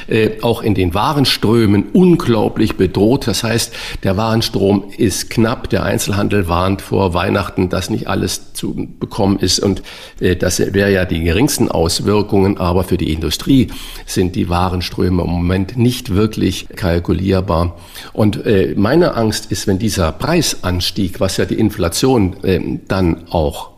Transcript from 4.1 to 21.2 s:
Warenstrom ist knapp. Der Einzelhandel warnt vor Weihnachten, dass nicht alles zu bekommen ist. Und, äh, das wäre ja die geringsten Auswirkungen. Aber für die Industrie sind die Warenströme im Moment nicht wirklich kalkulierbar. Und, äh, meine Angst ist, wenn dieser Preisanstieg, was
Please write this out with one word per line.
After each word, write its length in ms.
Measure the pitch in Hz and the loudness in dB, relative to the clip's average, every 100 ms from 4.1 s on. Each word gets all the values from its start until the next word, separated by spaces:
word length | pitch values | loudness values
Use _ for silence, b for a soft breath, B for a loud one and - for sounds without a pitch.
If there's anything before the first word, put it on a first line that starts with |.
| 95 | 0
Warenstrom 680 | 113 113 113 104 98 101 - - | 0 0 0 0 2 2 0 0
ist 320 | 110 - - | 0 0 -4
knapp. 400 | - 113 127 - | 0 0 0 -2
Der 140 | 95 | -2
Einzelhandel 680 | 92 113 - 101 104 101 87 | 0 -2 -2 -2 0 0 0
warnt 320 | 87 92 95 | 0 0 -2
vor 320 | - 104 98 | -2 0 2
Weihnachten, 560 | 85 95 101 92 - 92 | 0 0 0 0 -2 -2
dass 220 | 95 95 | -2 -2
nicht 160 | 107 - | -4 -2
alles 460 | 98 98 - - | -2 -2 -4 -10
zu 360 | - 113 - 95 - | -8 -6 -6 -8 -8
bekommen 400 | - - 98 95 | -8 0 0 2
ist. 200 | 92 - | 2 0
Und, 240 | 101 95 B B B - | 0 -2 B B B -4
äh, 160 | 113 110 | 0 0
das 240 | 92 - | 0 0
wäre 320 | 104 98 101 | 0 2 2
ja 140 | 95 92 | 2 0
die 180 | 82 | 0
geringsten 460 | 85 82 147 - - | 0 2 2 2 0
Auswirkungen. 880 | - 82 - 98 104 98 101 95 101 | 2 0 0 0 0 2 2 2 2
Aber 260 | 90 90 | 0 0
für 140 | 92 90 | 0 -2
die 160 | - | -2
Industrie 540 | 80 80 - - 139 117 B B B - | -2 -4 -4 2 2 2 B B B -6
sind 300 | - 92 87 | -2 -2 -2
die 140 | 92 | -2
Warenströme 720 | 87 92 92 85 - 92 90 | 0 0 -2 -4 -2 0 0
im 80 | 82 | 0
Moment 480 | 87 87 95 95 - | 0 0 0 -2 0
nicht 360 | 120 123 - | 0 0 -2
wirklich 540 | 92 110 104 95 92 - - | 0 0 0 -2 -2 -8 -4
kalkulierbar. 1000 | 90 85 87 87 95 95 92 82 82 B B B B | 0 0 0 0 2 0 2 0 0 B B B B
Und, 340 | - 107 95 - | 0 0 0 2
äh, 280 | 101 - - | 2 2 2
meine 400 | 101 160 175 120 | 2 4 2 2
Angst 360 | 110 104 - | -2 -2 -4
ist, 160 | 101 - | -4 -2
wenn 120 | 95 | 0
dieser 320 | 107 98 80 | 0 0 -2
Preisanstieg, 1080 | - 127 175 135 - 90 90 - - 98 | -2 0 0 0 -2 -2 -2 -2 -2 -4
was 180 | - | -2